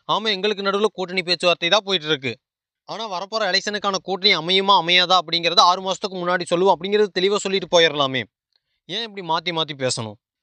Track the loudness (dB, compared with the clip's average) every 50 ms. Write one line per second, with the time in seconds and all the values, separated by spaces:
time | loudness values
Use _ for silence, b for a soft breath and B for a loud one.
0 | b -4 -2 -2 -2 -2 -4 -2 -2 -2 -4 -2 -2 -2 0 0 0 -2 -2 -4
1 | -8 -6 -4 -4 -4 -2 -4 0 2 2 2 2 0 0 0 0 0 -2 -4 -4
2 | -2 -2 -4 -2 -2 -6 -8 -10 _ _ _ _ _ _ _ _ _ -14 -12 -10
3 | -10 -8 -8 -8 -8 -6 -4 -2 -2 0 0 -2 -2 -4 -4 -4 -2 -2 -4 -4
4 | -4 -6 -6 -2 0 0 0 0 0 0 0 2 4 4 4 4 4 4 4 2
5 | 4 4 2 2 2 0 -2 -2 -2 2 4 4 6 6 4 2 -2 -4 -4 -4
6 | -6 -6 -6 -4 -2 -2 -2 -2 0 0 0 2 4 4 2 2 0 0 2 2
7 | 2 0 0 0 0 0 0 0 -2 -2 -2 -2 0 2 4 6 6 6 4 2
8 | 0 0 0 -2 -4 -6 _ _ _ _ _ _ _ _ _ _ _ -12 -10 -10
9 | -10 -10 -10 -10 -6 -4 -2 -2 -2 -2 -2 -2 -4 -4 -4 -4 -4 -4 -4 -4
10 | -6 -10 -12 -16 _ _ _ _